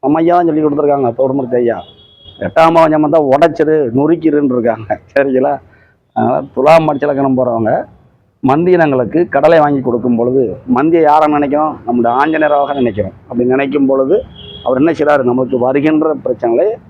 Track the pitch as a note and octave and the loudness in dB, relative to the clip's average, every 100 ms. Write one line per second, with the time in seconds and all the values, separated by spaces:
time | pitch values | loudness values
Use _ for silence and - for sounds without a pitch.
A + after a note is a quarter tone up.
0 | C#3 D#3 E3 F3 E3+ D3+ D3+ C#3+ C#3+ C#3 | 0 0 2 2 2 0 0 0 0 0
1 | C3 A#2+ C3+ C3+ B2+ B2 A#2+ G2+ - - | -2 0 -2 -2 -2 -2 0 -2 -8 -20
2 | - _ - - F#2+ D#3 D#3+ E3 D#3+ D#3 | -20 _ -20 -12 -6 2 2 4 2 2
3 | D3+ D#3+ C#3+ C3+ E3 D3 D3+ D#3 C3+ A#2+ | 2 2 2 2 2 2 0 2 0 0
4 | D3+ E3 D#3+ D3 C#3+ B2 A#2 A2 G#2+ G#2+ | 0 0 0 0 0 0 -2 -4 -6 -8
5 | _ - C#3 B2+ C#3 C#3 - _ _ _ | _ -2 0 0 -2 -4 -10 _ _ _
6 | _ - A#2 C#3 C#3 - C3+ E3 D#3 C#3+ | _ -4 -2 -2 -4 -2 2 4 2 -2
7 | D3 C#3 C#3 B2+ B2 A2+ A2 - - - | -2 -2 -2 0 0 -2 -2 -2 -6 -18
8 | _ _ _ _ C3+ C#3 F3 F3+ D#3 C3 | _ _ _ _ -2 0 2 2 2 0
9 | A#2+ - A2+ C3+ D3 E3 D3 C#3+ B2+ A#2+ | -2 -2 -2 0 4 4 2 0 -2 -4
10 | B2 A#2 A#2+ C3 A#2+ F2+ - B2 D3+ E3 | -2 -2 0 0 -2 -4 -4 -2 2 2
11 | D3+ D3+ D3+ D3 D3 D3 D#3 - - A#2+ | 4 4 2 0 0 0 -2 -4 -4 -2
12 | A#2 B2 D3 D#3+ D#3 C#3+ C#3+ C#3+ B2 G2 | 0 0 0 0 0 0 0 -2 -2 -2
13 | G2 - - A#2 B2 C3 C#3 C#3+ C3+ C3+ | -8 -8 -10 -4 0 0 0 -2 0 0
14 | C3+ G3+ - - - - - B2+ D#3 D#3 | 0 -2 -4 -18 -20 -12 -4 0 0 0
15 | D3 D3 B2 B2+ B2+ B2+ B2 C3+ D3 D#3 | 0 2 0 0 -2 -2 0 0 0 0
16 | D#3 D3 - B2 A#2+ A#2 F#3 A#3 | -2 -4 -4 -4 -2 0 0 -4